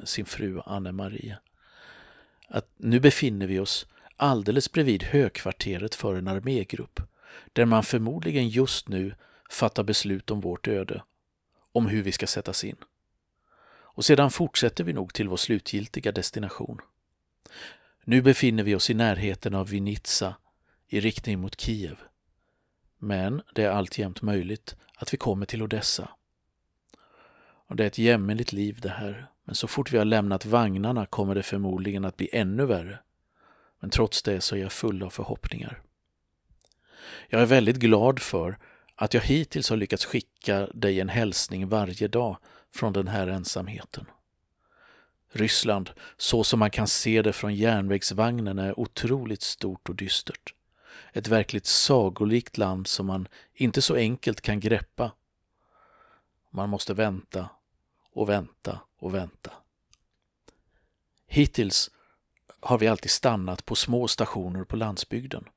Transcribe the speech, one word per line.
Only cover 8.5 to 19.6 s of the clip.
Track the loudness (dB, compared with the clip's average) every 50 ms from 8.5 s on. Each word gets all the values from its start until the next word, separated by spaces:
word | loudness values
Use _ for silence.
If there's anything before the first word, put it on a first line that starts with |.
| 4 2 2 2 0 -4 -4 -4
nu | -4 -4 -4 -4 -6 -12 _ _ _ _ -16 -10
fattar | -2 0 0 0 2 0 -2
beslut | 0 0 0 0 0 -2 -4 -4 -6
om | -6 -4
vårt | -4 -4 -6 -4 -4 -2
öde, | -2 -2 -2 -4 -8 -10 -12 _ _ _ _ _ _ _ _ _ _ _ _ _ 0
om | 0 0
hur | 2 0 0 -2
vi | -2 -4
ska | -4 -4
sättas | -4 -4 -4 -6 -4 -4 -4 -6
in. | -6 -8 -12 -16 -20 _ _ _ _ _ _ _ _ _ _ _ _ _ _ _ _
Och | -20 -20 -20 -14 _ 0 4
sedan | 6 8 8 6 6
fortsätter | 2 0 -2 -2 0 2 2 2 0 0 -2
vi | -2 -2
nog | -4 -4 -4 -4
till | -4 -2 -2
vår | -2
slutgiltiga | -2 0 0 0 0 -2 -2 -6 -6 -6 -6 -6 -6 -4 -2 -2
destination. | -2 -4 -4 -4 -6 -6 -6 -8 -8 -10 -10 -10 -14 -16 _ _ _ _ _ _ _ _ _ _ _ -20 -20 -20 -18 -18 -18 -20 -20 _ _ _ _ _
Nu | 4 4 6 8
befinner | 8 8 8 6 4 4 4 2
vi | 2 2
oss | 2 2 2
i | 2
närheten | 2 2 2 2 0 0 -2 -2 -4 -4 -2 -2
av | -2